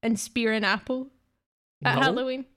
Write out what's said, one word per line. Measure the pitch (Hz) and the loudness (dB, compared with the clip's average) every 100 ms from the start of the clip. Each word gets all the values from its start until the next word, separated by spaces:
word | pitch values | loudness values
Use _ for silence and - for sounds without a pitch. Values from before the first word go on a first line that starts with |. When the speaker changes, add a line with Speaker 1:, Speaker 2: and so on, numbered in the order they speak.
Speaker 1:
and | 226 214 | 0 -2
spear | - - 226 | -2 -2 0
an | 220 | 2
apple | 202 202 - 254 262 _ _ _ _ _ _ _ | 2 0 -2 -6 -6 _ _ _ _ _ _ _
at | 247 254 | 0 2
Speaker 2:
No. | |
Speaker 1:
Halloween? | 269 247 262 262 262 | 2 2 -2 -6 -8